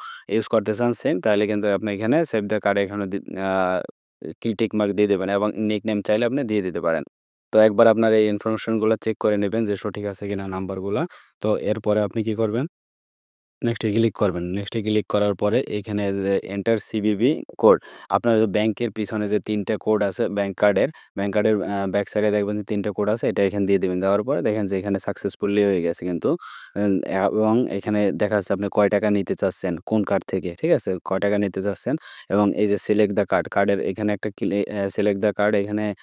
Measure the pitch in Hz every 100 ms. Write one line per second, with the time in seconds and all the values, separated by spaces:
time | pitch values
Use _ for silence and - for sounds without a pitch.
0 | - - - 110 110 113 101 107 120 113
1 | 135 180 131 104 104 104 104 98 107 101
2 | 110 151 170 110 104 107 101 101 98 101
3 | 98 95 - 90 95 95 92 92 - -
4 | _ - - - 117 101 113 107 104 98
5 | 104 98 95 101 104 - 107 107 110 104
6 | 101 107 117 135 120 107 92 85 82 80
7 | - _ _ _ _ 110 110 104 113 110
8 | 113 110 107 104 113 110 - 113 107 110
9 | - 107 107 104 101 107 110 101 107 98
10 | 104 98 101 98 95 95 95 95 95 107
11 | 175 - - - 110 98 85 107 107 104
12 | 104 117 110 107 110 113 151 _ _ _
13 | _ _ _ _ _ - 117 113 110 104
14 | 113 - 104 87 87 98 104 117 104 107
15 | 98 104 104 98 104 113 - 104 107 104
16 | 101 98 98 98 - 101 107 113 - 110
17 | 104 101 123 156 - - 110 90 - -
18 | - 101 117 110 110 104 110 101 117 107
19 | 104 107 104 104 - 107 101 107 - 107
20 | 101 95 110 101 98 95 104 98 131 -
21 | - - 101 104 104 107 87 101 98 98
22 | 101 107 104 104 101 104 101 104 104 98
23 | 104 113 127 104 98 101 98 98 92 90
24 | 95 101 117 156 131 107 98 95 101 98
25 | - 98 98 - 101 101 101 92 85 85
26 | 90 85 117 170 - - - 101 104 95
27 | - 95 98 107 107 113 127 98 110 104
28 | 104 73 104 104 - 95 101 101 101 101
29 | 104 101 95 95 98 - 92 85 - 110
30 | 98 98 - 95 87 85 165 151 - 92
31 | - 95 101 104 101 98 98 95 - 151
32 | - - - 98 101 87 104 104 - 104
33 | 104 101 98 92 82 101 101 98 82 95
34 | 107 104 107 - 101 101 98 104 98 -
35 | 104 98 104 101 104 104 104 104 107 98